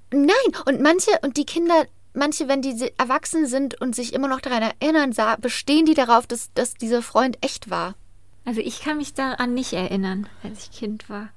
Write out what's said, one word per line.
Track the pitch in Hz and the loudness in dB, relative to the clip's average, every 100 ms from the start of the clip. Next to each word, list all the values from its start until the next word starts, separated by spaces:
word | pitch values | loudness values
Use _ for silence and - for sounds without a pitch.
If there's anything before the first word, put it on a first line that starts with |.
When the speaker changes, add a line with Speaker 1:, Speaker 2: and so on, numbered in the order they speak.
| - | -2
Speaker 1:
Nein, | 285 285 466 466 - - | 2 4 4 2 0 -2
und | 277 | 2
manche, | 294 349 427 403 | 4 4 4 2
und | 285 294 | 2 -2
die | 285 | -4
Kinder, | 330 339 330 - - - | 0 4 4 2 -4 -10
manche, | - 285 294 269 | -2 -2 0 0
wenn | 277 | 0
die | 269 233 | 0 -2
se-, | 254 - | -4 -2
erwachsen | 247 277 - 330 285 | 0 0 0 0 0
sind | 262 277 - | 0 -2 -4
und | 262 | -4
sich | 233 233 | -4 -4
immer | - 269 | -2 -2
noch | 262 | -2
daran | 262 247 220 - | -2 -2 -2 -2
erinnern, | 294 320 277 | 2 2 2
sa-, | 220 220 226 | 2 0 0
bestehen | 240 - - 302 311 | -2 -4 2 4 6
die | |
darauf, | 311 247 233 240 | 4 6 4 4
dass, | 240 - | -4 -4
dass | - 247 | -2 -2
dieser | - 220 233 | -4 -2 -2
Freund | 233 - 262 - | 0 2 2 0
echt | 277 - - | -6 -6 -6
war. | 175 170 196 - - - - | -4 -4 -8 -18 -20 -20 -14
Speaker 2:
Also | - 220 | -6 -4
ich | 240 - | -4 -6
kann | 302 302 | -4 -4
mich | 285 | -4
daran | - 269 - 247 | -4 -4 -2 -2
nicht | 247 254 | -2 -4
erinnern, | 180 277 196 190 190 208 - | -4 -2 -2 -2 -4 -8 -12
als | 202 214 | -14 -14
ich | - | -16
Kind | - 214 214 - | -10 -8 -8 -10
war. | 208 214 | -12 -14